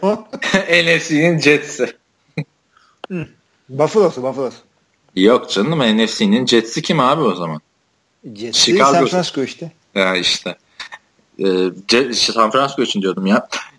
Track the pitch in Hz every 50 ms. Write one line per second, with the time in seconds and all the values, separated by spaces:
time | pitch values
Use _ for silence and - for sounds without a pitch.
0 | 185 196 220 233 226 - - - - - - 190 196 165 170 175 165 165 165 160
1 | 156 - 156 147 160 175 175 156 147 147 151 143 - - - - 123 - - _
2 | _ _ _ _ _ _ - 156 151 _ _ _ _ _ _ _ _ _ _ _
3 | - - 190 170 147 - _ _ _ _ _ _ _ _ 131 135 151 147 - 220
4 | 202 165 - 131 123 135 123 131 135 120 - - _ _ _ _ _ _ _ _
5 | _ _ - 95 95 107 127 120 - - - 95 104 147 170 156 127 110 107 110
6 | 113 107 - - 113 98 107 123 131 123 120 113 110 - - 165 151 - 175 151
7 | 127 127 147 160 143 110 90 90 87 82 78 78 _ _ _ _ _ _ _ _
8 | _ _ _ _ _ 139 107 101 110 120 - - - 123 175 196 135 139 143 170
9 | 139 113 180 180 170 - - 143 131 117 - - 170 160 _ _ _ _ - 101
10 | 95 92 92 90 87 - - - - 90 85 _ _ _ _ _ - - - -
11 | _ _ _ _ _ _ _ - 92 98 92 92 92 92 87 92 95 - 113 123
12 | 139 123 117 - - - 104 113 110 107 110 131 139 135 135 - 120 - - 104
13 | 95 95 90 95 95 95 104 - - - - - - - _